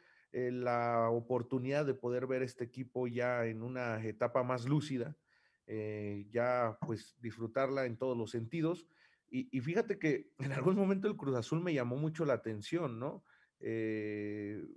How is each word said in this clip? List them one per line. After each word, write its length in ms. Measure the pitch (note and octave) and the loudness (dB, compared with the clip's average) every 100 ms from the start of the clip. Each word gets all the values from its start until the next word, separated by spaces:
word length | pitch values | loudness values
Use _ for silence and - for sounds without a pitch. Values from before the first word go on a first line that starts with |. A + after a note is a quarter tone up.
| _ _ _ | _ _ _
eh, 200 | A#2+ B2 | -4 -2
la 580 | B2 B2 A#2+ A#2+ A#2 A2+ | 0 2 2 4 4 4
oportunidad 760 | A#2 A#2+ B2 A#2+ C3 B2+ C#3+ C#3+ | 2 2 -2 0 -2 0 0 2
de 80 | |
poder 340 | C3 B2 B2 B2+ | 0 0 0 0
ver 160 | C3 | 0
este 220 | B2+ - A#2+ | -2 -4 -8
equipo 420 | - B2 B2+ B2+ | -8 -8 -4 -2
ya 380 | A#2+ B2 B2 A#2 | 0 2 2 0
en 180 | A2 | -2
una 420 | A#2 B2+ A#2+ A2 A2 | -4 -4 -2 -2 -2
etapa 380 | G#2+ A#2+ C3 | 0 2 2
más 220 | B2 B2+ A#2+ | 2 0 2
lúcida, 500 | D3 D3+ C3 C3 D3+ _ _ _ _ - | 2 2 -2 -4 -8 _ _ _ _ -8
eh, 640 | G#2+ G#2+ G#2+ G#2 G2+ G#2 | -6 -4 -4 -4 -6 -4
ya 480 | A#2 B2 B2 A#2 G#2+ - | 0 2 4 2 0 -4
pues 300 | G#2+ - - | -4 -6 -12
disfrutarla 640 | A#2 G#2+ A2+ C3 C3+ C3+ C3 | -10 -6 -4 0 0 0 -2
en 120 | A2+ | -2
todos 200 | C3 A#2+ | -2 -2
los 140 | G#2+ | -2
sentidos, 540 | A#2+ A2+ E3 D#3+ F3 - _ _ _ _ B2+ | -4 -4 0 0 0 -6 _ _ _ _ -6
y, 200 | C3 C3 | -4 -4
y 20 | |
fíjate 380 | B2+ F3+ A3+ G3+ | 0 0 0 2
que 320 | D#3 C3+ - - | 2 2 0 -6
en 120 | C3+ | -4
algún 220 | C3+ D3+ G3+ | 2 4 4
momento 320 | G3 F#3+ G#3+ | 4 4 0
el 100 | G#3 | 0
Cruz 180 | C#3 B2+ | 0 0
Azul 260 | A2 D#3+ | 0 0
me 120 | F3+ | 2
llamó 240 | D3 A#2+ B2+ | 2 2 0
mucho 260 | D#3 D#3 D3+ | -2 0 2
la 80 | |
atención, 680 | A#2 A2+ G#2+ G#2 E3 C3 A2+ | 2 0 -6 -2 -2 -2 -4
¿no? 240 | C#3 F#3+ - _ _ _ | -6 -8 -14 _ _ _
Eh, 1040 | - A2+ A2 G#2+ G#2+ G#2 G#2 G#2 G#2 G#2 D2+ | -4 -2 0 -2 -2 -4 -4 -4 -6 -6 -10